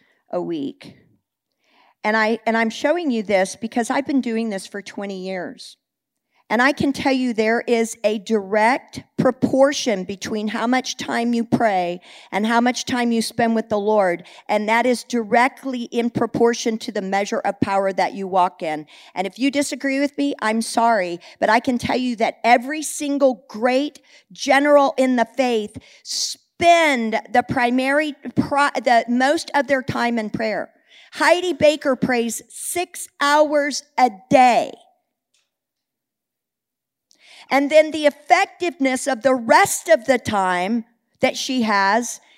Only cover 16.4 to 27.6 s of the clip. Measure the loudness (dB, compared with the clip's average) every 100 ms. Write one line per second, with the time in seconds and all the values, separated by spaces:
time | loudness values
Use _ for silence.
16.4 | 0 0 -4 -6 -6 -8 -4 -2 -2 -4
17.4 | -4 -2 -2 0 0 0 -2 -4 -2 0
18.4 | 0 -2 -6 -6 -8 -18 -12 -8 -8 -2
19.4 | -2 0 -2 -4 -4 -2 -2 -2 -4 -2
20.4 | -2 -2 -2 0 2 2 0 -6 -12 -2
21.4 | 2 2 2 -2 -2 -2 -2 -2 -2 0
22.4 | 2 2 2 -8 -8 -6 -4 0 0 0
23.4 | -8 -4 0 0 -2 -8 _ -20 _ -8
24.4 | 0 2 4 4 4 2 0 2 0 -2
25.4 | -2 -2 -4 -10 -20 -20 -12 -8 -8 -10
26.4 | _ 0 4 4 4 2 0 -4 -2 0
27.4 | 0 0